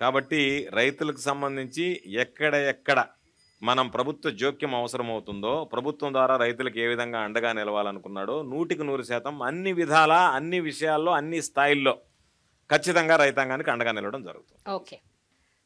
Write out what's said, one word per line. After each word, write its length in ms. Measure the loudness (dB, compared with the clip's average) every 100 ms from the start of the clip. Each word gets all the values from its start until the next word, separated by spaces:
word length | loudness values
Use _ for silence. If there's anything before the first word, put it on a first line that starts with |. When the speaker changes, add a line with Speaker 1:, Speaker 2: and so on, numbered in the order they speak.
Speaker 1:
కాబట్టి 680 | 0 0 0 0 2 0 -2
రైతులకు 440 | 2 0 0 -4 -2
సంబంధించి 840 | -4 -2 -4 -4 -8 -4 -4 -4 -4
ఎక్కడ 480 | -2 -2 0 0 2
ఎక్కడ 500 | 0 0 2 2 2 _ _ _ _ -4
మనం 240 | 0 2 2
ప్రభుత్వ 420 | 0 -2 -2 -6
జోక్యం 460 | 0 -2 -2 -4 -2
అవసరమవుతుందో, 880 | -4 -4 -4 -6 -6 -6 -2 -4
ప్రభుత్వం 500 | -4 -4 -4 -4 -2
ద్వారా 240 | 2 4 4
రైతులకు 420 | 2 0 -4 -2
ఏ 80 | -2
విధంగా 320 | 0 -2 -4
అండగా 340 | -2 0 0
నిలవాలనుకున్నాడో, 880 | -2 -2 -2 -2 -6 -10 -8 -6 -6
నూటికి 420 | -6 -6 -4 -4
నూరు 200 | -4 -4
శాతం 380 | -4 -6 -6 -6
అన్ని 320 | -6 -4 -4
విధాలా, 460 | -2 2 4 6 6 4
అన్ని 300 | 2 -2 -4
విషయాల్లో, 520 | -4 -4 0 0 2
అన్ని 300 | 0 -2 -6
స్థాయిల్లో 520 | -2 2 2 4 2 0 _ _ _ _ _ _ 2
ఖచ్చితంగా 440 | 2 4 2 6 6
రైతాంగానికి 560 | 6 2 -2 -2 -2
అండగా 200 | 0 0
నిలవడం 320 | -2 -6 -8
జరుగుతుంది. 480 | -12 -18 _ _ -10
Speaker 2:
ఓకే. 280 | -10 -10 -20 _ _ _ _ _ _